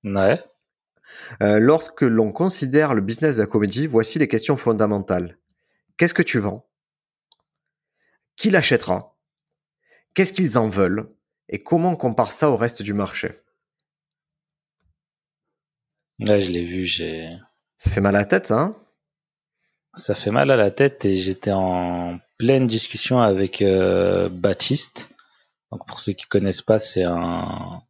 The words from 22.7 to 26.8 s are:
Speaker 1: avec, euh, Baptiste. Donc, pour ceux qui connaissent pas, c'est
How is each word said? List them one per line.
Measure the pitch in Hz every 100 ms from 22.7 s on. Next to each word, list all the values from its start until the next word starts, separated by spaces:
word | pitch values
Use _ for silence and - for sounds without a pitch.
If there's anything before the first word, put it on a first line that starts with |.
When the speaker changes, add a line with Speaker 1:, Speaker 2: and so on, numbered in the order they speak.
| 110 - - - 127
Speaker 1:
avec, | 113 95 98 -
euh, | 101 95 92 92 92 92 90
Baptiste. | 90 98 95 - 143 - - - _ _ _ _ _ _
Donc, | - -
pour | -
ceux | -
qui | 95 -
connaissent | 101 98 90
pas, | -
c'est | 110